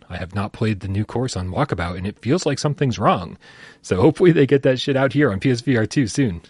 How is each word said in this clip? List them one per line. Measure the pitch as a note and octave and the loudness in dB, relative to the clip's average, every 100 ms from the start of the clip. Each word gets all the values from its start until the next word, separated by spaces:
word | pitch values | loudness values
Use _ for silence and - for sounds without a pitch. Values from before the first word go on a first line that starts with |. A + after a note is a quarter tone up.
| - | -14
I | F#2 | -12
have | F2 G2 | -8 -6
not | G#2 | -6
played | - A2 G2+ | -4 -4 -2
the | F#2+ | -4
new | G2 | -4
course | G#2+ A#2 C3 - | -4 -4 -4 -6
on | F2+ | -6
Walkabout, | G2 D3 F#2+ E2+ F#2 | -2 -2 -2 -4 -6
and | F#2+ | -8
it | - | -6
feels | A2+ F3 D#3 | -2 0 0
like | C#3 | -2
something's | D3+ C#3 C#3 G#2 | -2 0 -2 0
wrong. | C#3 D3 E2 G1+ - - - - | 0 0 -4 -14 -20 -20 -20 -20
So | - F#2 | -4 2
hopefully | D3 C#3+ F3+ | 4 6 6
they | D#3+ C3+ | 6 4
get | C#3 | 4
that | C3+ C3 | 2 0
shit | - C3 | 0 0
out | C3+ | 0
here | C#3+ C#3+ | 2 0
on | F#2+ | 2
P | C#3 | 0
S | A#2+ | 0
V | C#3+ A#2+ | 0 0
R | G#2+ | 2
two | - A2+ | 0 0
soon. | - C3 E2+ - | 0 -2 -4 -12